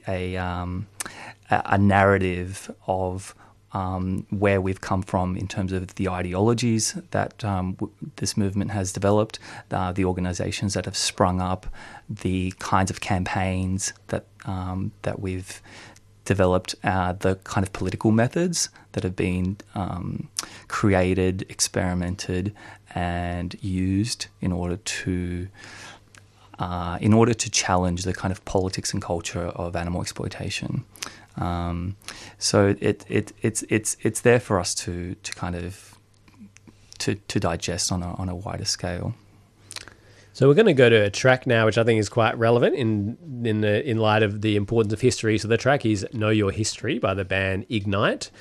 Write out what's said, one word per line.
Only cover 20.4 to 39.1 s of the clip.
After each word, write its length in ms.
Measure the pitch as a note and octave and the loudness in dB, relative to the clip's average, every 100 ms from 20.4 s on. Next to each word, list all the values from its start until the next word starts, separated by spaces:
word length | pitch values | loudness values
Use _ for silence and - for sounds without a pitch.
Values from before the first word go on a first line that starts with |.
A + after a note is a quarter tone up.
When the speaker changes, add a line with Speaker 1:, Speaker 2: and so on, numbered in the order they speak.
| - - - | -12 -14 -10
Speaker 1:
created, 760 | - G#2+ F#2 F#2 F#2+ F#2 F#2 - | 0 4 4 4 4 2 0 -6
experimented, 1080 | - - - F#2 F2+ F2 F#2 - F#2 F#2+ - - - - | -4 -4 -2 0 0 -2 -4 -4 -2 -4 -8 -16 -20 -10
and 640 | F#2 F2 F2 F2 F2 F2 - | -4 -4 -2 -4 -4 -6 -6
used 680 | G2 F#2 F#2 G2 A#2 - - - | -4 -2 0 0 0 -4 -10 -6
in 140 | F2+ | -2
order 240 | F2 F2 F2 | -2 -2 -4
to, 680 | - - - F2+ F2 F2+ F#2 - - - - - _ - - _ - - | -6 -6 -4 -2 -4 -6 -8 -14 -20 -18 -18 -20 _ -20 -20 _ -16 -8
uh, 400 | F2+ F2+ F2 F2 | -6 -4 -4 0
in 120 | G#2 | 4
order 200 | A2+ A#2 | 6 6
to 180 | A#2 A2 | 2 -2
challenge 520 | - - F#2 F2+ F2 | -2 2 2 2 0
the 100 | F2+ | -2
kind 180 | F2+ F#2+ | -2 -4
of 120 | F#2 | -4
politics 480 | - F#2+ F#2 - - | -2 0 0 -4 -4
and 80 | G2 | -4
culture 460 | - E2+ - F2 F2 | -4 -4 -4 -6 -6
of 280 | - F2 | -6 -6
animal 260 | F2 F2 F2+ | -4 -2 -4
exploitation. 840 | G2 - - - G2 - - - - - - - - - | -4 -6 -8 -6 -6 -6 -6 -6 -8 -10 -12 -12 -12 -6
Um, 580 | F2 F2 F2 E2+ F2+ G2 - - - - | -4 -2 -2 -4 -6 -8 -14 -16 -18 -6
so 360 | - G#2 G2 G2+ | 2 4 4 4
it, 260 | G#2 G2+ - | 0 -2 -2
it, 240 | A2 G#2 - | -2 -2 -4
it's, 200 | A#2 - - | -4 -2 0
it's, 260 | A2 - - | 0 0 -4
it's 200 | A2+ - | -4 2
there 180 | B2 A#2+ | 4 4
for 200 | - F#2+ | 2 0
us 140 | E2+ | 0
to, 420 | - - F2 F2 - | -4 -6 -6 -8 -10
to 100 | - | -12
kind 220 | - F2+ | -8 -6
of 400 | F2 F2 F#2+ - - _ _ _ - - _ - - - - | -6 -8 -12 -20 -20 _ _ _ -20 -20 _ -20 -20 -18 -8
to, 160 | - | -4
to 260 | G2+ - A2 | -4 -4 -2
digest 520 | F2+ E2+ - E2+ - | 0 -2 -4 -2 -2
on 100 | F2+ | -2
a, 140 | F2 | -4
on 120 | F2 F#2 | -6 -6
a 80 | |
wider 300 | F2+ F#2 F#2 | -6 -8 -6
scale. 480 | - - F2+ F2+ G2 | -6 -4 -4 -4 -6